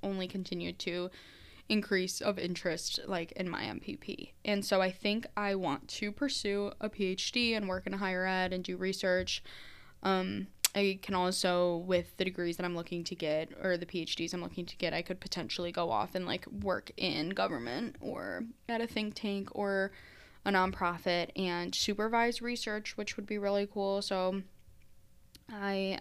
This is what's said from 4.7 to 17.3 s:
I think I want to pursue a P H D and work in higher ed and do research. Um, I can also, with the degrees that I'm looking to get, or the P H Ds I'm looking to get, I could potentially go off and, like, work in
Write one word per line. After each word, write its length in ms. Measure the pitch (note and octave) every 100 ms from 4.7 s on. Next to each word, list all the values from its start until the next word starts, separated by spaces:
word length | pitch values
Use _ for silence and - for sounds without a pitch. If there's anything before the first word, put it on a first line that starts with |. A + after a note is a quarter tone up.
| F#3+
I 80 | F#3
think 360 | F#3 G#3 G#3+ - -
I 180 | G3+
want 340 | G3 F3 - -
to 240 | - G#3
pursue 600 | G3+ C#4+ - G3+ G3+ G3+ -
a 100 | G#3+
P 160 | - F#3+
H 260 | F#3 -
D 220 | A#3+ A#3
and 140 | A3 F#3+
work 180 | F#3 F#3+
in 80 |
higher 320 | G3 G3 F#3 F#3+
ed 260 | F#3 F#3
and 100 | F#3
do 140 | F3+ F#3
research. 640 | F#3 F#3+ F#3+ F3+ F#3 - - - - - - -
Um, 460 | F#3+ F#3+ F#3 G3+ G3 - -
I 240 | G3+ G3 F#3+
can 140 | -
also, 640 | F#3+ F3+ F#3 F#3 F3+ F3+ E3+
with 380 | F3+ F3+ F3 -
the 60 |
degrees 340 | F#3 F#3 E3+ E3+
that 80 | F3+
I'm 100 | E3+
looking 260 | E3+ F3
to 100 | E3+
get, 340 | F3+ D#3 D#3 D#3+ -
or 160 | F#3+ F3
the 80 | E3+
P 160 | F3+
H 140 | D#3+ -
Ds 180 | E3
I'm 80 | F3+
looking 240 | E3+ - E3+
to 100 | -
get, 160 | E3+
I 100 | D#3+
could 180 | F3 F#3
potentially 520 | - F3+ - - F3
go 180 | F3 E3+
off 240 | G#2+ F#3
and, 120 | F#3 F3+
like, 200 | F#3 -
work 420 | G3+ G3 F3+ - -
in 340 | F#3 D3+ D#3+